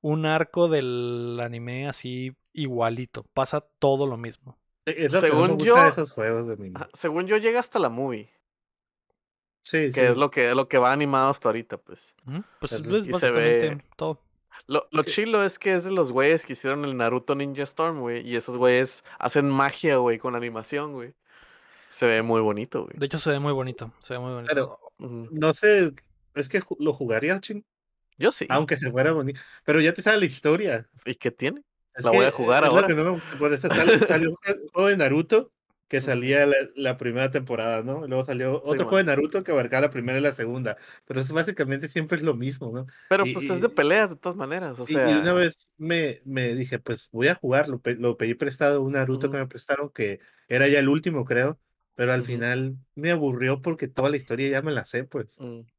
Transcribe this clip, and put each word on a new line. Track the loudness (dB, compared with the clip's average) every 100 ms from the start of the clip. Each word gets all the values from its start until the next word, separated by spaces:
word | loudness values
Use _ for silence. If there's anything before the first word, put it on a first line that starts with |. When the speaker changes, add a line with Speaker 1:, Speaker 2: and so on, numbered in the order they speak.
Speaker 1:
un | -2 -2
arco | 0 0 0 2 2
del | 2 0 -4 -4 -6 -6 -6
anime | -8 -8 -10 -8 -8
así | -10 -10 -8 -10 -12 _
igualito. | -8 -6 -2 -2 -2 -10 -14 -6
Pasa | -4 -2 -4 _ _
todo | 2 2 0
lo | -4
mismo. | -12 -14 -20 -20 _ _ -8
Speaker 2:
E-, | -2
es | 2
lo | 4
que | 4
no |
Speaker 3:
Según | 6 4
Speaker 2:
me |
gusta | 4
de | 6 8
Speaker 3:
yo, | 8
Speaker 2:
esos | 4 -6
juegos | -2 -2 -2 -4
de |
anime. | -8 -10 -12
Speaker 3:
ajá, | -14
según | -8 -4 -4 0
yo, | 2
llega | 2 0
hasta | -2 0
la | 0
movie. | -2 -6 -6 -12 _ _ _ _ _ _ _ _ _ _ _ _ _
Speaker 2:
Sí, | -4 0 0
Speaker 3:
Que | 4
Speaker 2:
sí. | 4
Speaker 3:
es | 4
lo | 2
que, | 2 2
lo | 2 2
que | 4
va | 4
animado | 2 2 2 2
hasta | 2 -2
ahorita, | -2 -8 -16
pues. | -16 -20 -20 _ -12
Speaker 1:
Ujú, | -12 -12 _
pues | -8
Speaker 2:
Ujú. | -8 -2
Speaker 1:
es | -4
Speaker 3:
Y |
se | -2
Speaker 1:
básicamente | 0 2 2 4 4 2
Speaker 3:
ve | -4 _
Speaker 1:
todo. | -8 -8 -8 _ _ _ -20 -4
Speaker 3:
Lo, | -4 0
lo | -2
Speaker 2:
Sí. | 0
Speaker 3:
chilo | -2 0 2
es | 0 -2
que | 0
es | 0
de | 0
los | 0 2
güeyes | 4 4 2
que | -2
hicieron | -8 -4 -4
el | -4 0
Naruto | 0 0 -2
Ninja | -2 -4 -6
Storm, | -8 -4 -4 -2
güey. | -6 -6 -4
Y |
esos | -6 -4 2
güeyes | 4 4 2 -6 -20 -6
hacen | 0 2 2
magia, | 2 0 0 2 4
güey, | 2 0
con | -4
animación, | -6 -8 -10 -8 -8 -8
güey. | -12 -16 _ _ -20 _ _ _ _ _
Se | 0 2
ve | 2
muy | 2 2
bonito, | 2 -2 -6 -8
güey. | -8 -8
Speaker 1:
De |
hecho, | -6 -2
se | -2
ve | -2
muy | -2
bonito. | -4 -6 -10 -16 _
Se | -12
ve | -10
muy | -8
bonito. | -8 -2
Speaker 2:
Pero, | -2 -2 -8 -20 _
Speaker 3:
Ujú. | -14 -14 -12
Speaker 2:
no | -2 -2
sé, | 2 4 4 2 -4 _ _ _
es | -10 -4
que | -4
ju-, | -4 -4
¿lo | -2
jugarías, | -2 -2 0 0 -4
Chin? | -6 -12 _ _ _ _ _ _
Speaker 3:
Yo | 0
sí. | 0 -2
Speaker 2:
Aunque | 0 0 -4
se | -2
fuera | 0 2
bonito. | 0 -2 -8 -18 -8
Pero | 0 4
ya | 4
te | 2
sabe | 2 2
la |
historia. | 0 0 2 2 0 -4 -8 _
Speaker 3:
¿Y | -12
qué | -6 -6
tiene? | -4 -6 -6 _ _ _
Speaker 2:
Es | -4
Speaker 3:
La | 4
voy | 4
a | 4
Speaker 2:
que, |
Speaker 3:
jugar | 2 2 4
Speaker 2:
es | 6
lo |
Speaker 3:
ahora. | 4 4
Speaker 2:
que |
no | 0
me | 0
gustó, | -4 -8 -4
por | -2
eso | 0 0
sale, | 2 4 4
Speaker 3:
<laughs> | 4
Speaker 2:
salió | 2 2
un |
jue-, | -2 -4 -4 -4
juego | 0 2
de | 2
Naruto | 2 2 2 2 0 _ _ _ _
que | -4
Speaker 3:
Ujú. | -2
Speaker 2:
salía | -2 2 4 6
la, | 4 0
la | -4 -4 -2
primera | -4 -2 -2
temporada, | -2 -4 -4 -2 -2
¿no? | -4 -8 -4
Luego | -4
salió | -2 -4 -2 -2
Speaker 3:
Sí, | -2
Speaker 2:
otro | -2
juego | 2 2
Speaker 3:
man. |
Speaker 2:
de | 2
Naruto | 2 0 -4
que | 0
abarcaba | 0 2 0
la | 0
primera | -2 -4 0
y |
la | 0
segunda. | -2 -6 -4 -6 -8 -14 -20
Pero | _ -6
eso | -2
básicamente | -2 -2 -4 -4 -4 -6
siempre | -6 -4 -2
es |
lo | -2
mismo, | -2 -6 -8 -10
¿no? | -10 -12 -18 _
Speaker 3:
Pero, | 2
Speaker 2:
Y, | 2
Speaker 3:
pues, | -2 -4
es | 0
Speaker 2:
y, |
Speaker 3:
de | 0
peleas, | 2 4 4 2
de |
todas | -2 -8
maneras, | -6 -6 -6 -8 -10
o | -2
Speaker 2:
y, |
y |
una | 2 4 4
Speaker 3:
sea. | 2
Speaker 2:
vez | 2 2 -2 _ _
me, | -2 0 -2 -6
me | -6 -2 -2
dije, | -2 -4 -6
pues, | -6 -8 -8
voy | 0 0
a |
jugarlo, | 2 2 2 2 -2
pe-, | -4
lo | 0 -2 0
pedí | -2
prestado, | -2 -4 0 2 2
un | 0
Naruto | -2 -2 -2 -2
que | -4
Speaker 3:
Ujú. |
Speaker 2:
me | -6
prestaron, | -10 -6 -4 -4
que | -4 -6 -6 _ _ _
era | 2 4
ya | 6
el | 4
último, | 2 0 -4
creo, | 0 2 2 -2 _ _ _
pero | -4 0
al | 0
Speaker 3:
Ujú. | -2
Speaker 2:
final | -4 -2 -2 -4 -8 _
me | -6 -2
aburrió | 0 0 0 -2 -2
porque | -4 -4 -6
toda | 0 0
la | -2
historia | -4 -4 -2
ya | -2
me | -2
la | -4 -4
sé, | -8
pues. | -6 -10 -10 _
Speaker 3:
Mm. | -16 -16 -20